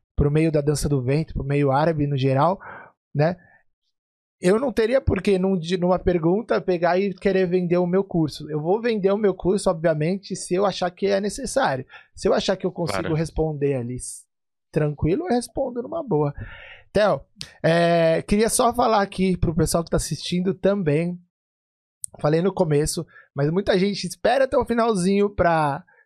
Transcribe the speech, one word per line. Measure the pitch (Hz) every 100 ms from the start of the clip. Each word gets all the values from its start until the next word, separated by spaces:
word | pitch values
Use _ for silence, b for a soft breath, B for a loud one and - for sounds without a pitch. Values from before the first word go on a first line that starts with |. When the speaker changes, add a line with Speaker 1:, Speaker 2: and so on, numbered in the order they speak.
| _ -
Speaker 1:
pro | 147
meio | 151 160
da | 151
dança | 143 147 156
do | 143
ventre, | 123 143 156 -
pro |
meio | 135 143 143
árabe | 135 160 160 143
no | 143
geral, | 135 131 156 196 B B B B _
né? | 143 151 180 b b b _ _ _ _ _ _ _
Eu | 180 214
não | 269
teria | 220 220 262
por | - 202
que, | 208 190
num, | 185 190
de, | 160 185
numa | 180 180
pergunta, | 180 175 160 190 240 220
pegar | 180 180 170 180
e | 202
querer | 180 202 190 185
vender | 185 175 170
o | 180
meu | 180
curso. | 196 175 156 - 151
Eu | 151
vou | 156 208
vender | 233 220 190
o | 202
meu | 208
curso, | 190 175 202 196
obviamente, | 165 165 160 151 196 - 185
se | -
eu | 180 202
achar | 175 180
que | 175 196
é | 196
necessário. | 202 202 254 - 240 135 - B B
Se | - 190
eu |
achar | 226 - 190
que | 185
eu |
consigo | - 170 98
Speaker 2:
Claro. | - 156
Speaker 1:
responder | 165 - 160 147 143 135
ali | 120 123
s-, | - - - _ _ _ _
tranquilo, | - 151 147 151 208
eu | 349
respondo | 247 240 - - 247
numa | 262 330
boa. | 285 151 147 - B B B B B
Theo, | - 208 147 - - B B
é, | 160 170 170 170 165 165
queria | - 208 220
só | - 240
falar | 240 247 220
aqui | 196 - 185 180
pro | 165 165
pessoal | 156 170
que | 165
tá | 165
assistindo | - 151 - 175 185
também. | - 190 202 165 143 170 180 _ _ _ _ _ _ _ _ - -
Falei | 151 160
no | 185
começo, | 190 180 147 156 - 160 B B
mas | - 147
muita | 170 214 208
gente | 196 202 180
espera | - 208 262
até | 262 285
o | 233
finalzinho | 233 226 214 175 196 202
pra | 208 170 165 151 143 - b